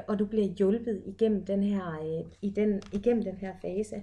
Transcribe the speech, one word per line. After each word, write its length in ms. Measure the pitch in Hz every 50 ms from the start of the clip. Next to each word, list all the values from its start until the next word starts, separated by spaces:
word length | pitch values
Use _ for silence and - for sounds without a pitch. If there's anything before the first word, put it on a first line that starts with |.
| - -
og 120 | 208 196
du 60 | 214
bliver 220 | 202 220 214 208 190
hjulpet 560 | 175 - 202 190 202 233 233 240 214 185 -
igennem 400 | - 196 - 226 220 214 196 175
den 180 | 190 196 202 196
her, 360 | 202 202 196 185 175 160 156 156
øh, 280 | 160 160 165 165 - - -
i 80 | - 202
den, 320 | 196 208 214 214 202 196 202 - -
igennem 300 | 202 196 240 240 226 202
den 140 | 190 185 -
her 160 | - 190 185 185
fase. 340 | - 175 180 196 214 - - 208